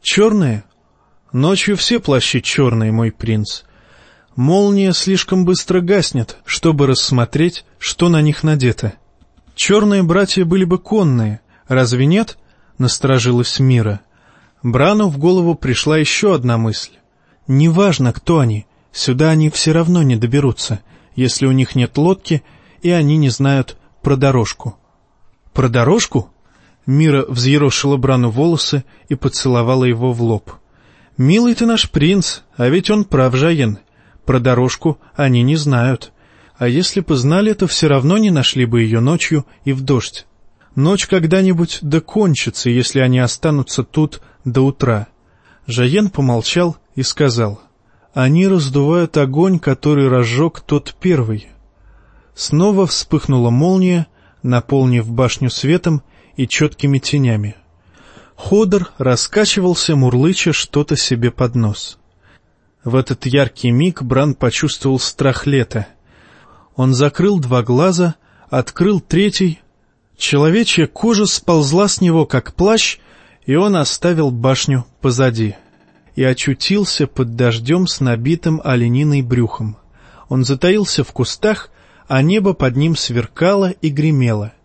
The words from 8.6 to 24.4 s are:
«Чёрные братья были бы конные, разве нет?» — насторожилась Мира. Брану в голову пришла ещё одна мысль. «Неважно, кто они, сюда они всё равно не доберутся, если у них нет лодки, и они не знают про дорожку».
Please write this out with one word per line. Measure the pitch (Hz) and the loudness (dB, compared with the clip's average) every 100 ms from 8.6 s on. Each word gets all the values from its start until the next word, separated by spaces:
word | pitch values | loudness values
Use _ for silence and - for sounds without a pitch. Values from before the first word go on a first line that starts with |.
| 127 110 113 - _ _ _ _ _ | 0 -2 -6 -8 _ _ _ _ _
«Чёрные | - - 208 208 202 | -8 0 2 4 2
братья | 175 175 196 - 170 | 2 2 0 0 0
были | 190 | 0
бы | 185 180 | 0 -2
конные, | - 214 175 123 110 107 _ _ _ | -2 0 2 2 -2 -6 _ _ _
разве | 131 123 123 135 | 0 0 2 2
нет?» — | 185 226 - _ _ _ _ | 2 -2 -8 _ _ _ _
насторожилась | 127 - 139 131 117 123 120 - | -2 -2 0 0 2 0 -2 0
Мира. | 131 123 107 101 _ _ _ _ _ _ | 2 2 0 -4 _ _ _ _ _ _
Брану | 123 120 151 208 208 | -4 0 2 2 0
в | 139 | 0
голову | 160 185 170 160 | 0 2 2 0
пришла | 135 120 - 156 | -2 -2 0 0
ещё | 151 - 214 | 0 0 0
одна | 170 123 117 | 0 0 0
мысль. | 113 107 - _ _ _ _ _ - | -2 -4 -10 _ _ _ _ _ -2
«Неважно, | 135 160 160 202 151 127 | 2 4 4 2 2 0
кто | - - 165 | -2 0 2
они, | 123 104 - _ _ | 2 -2 -8 _ _
сюда | - - 127 156 | -8 -4 0 2
они | 160 156 | 4 2
всё | - - | 0 0
равно | 160 165 175 | 0 2 2
не | 147 117 | 2 0
доберутся, | 117 135 139 113 - 107 _ - _ - | 0 0 0 -2 -6 -8 _ -20 _ -4
если | 127 - 135 | -4 0 0
у | |
них | 131 127 - | 2 0 0
нет | 120 - | -2 0
лодки, | 160 190 - 156 - - _ _ | 0 0 -2 -4 -4 -20 _ _
и | 175 | 0
они | 175 147 156 | 2 2 2
не | 143 | 2
знают | 113 139 139 127 - _ _ | 0 0 0 -2 -10 _ _
про | - 135 | -2 0
дорожку». | 139 131 | 2 2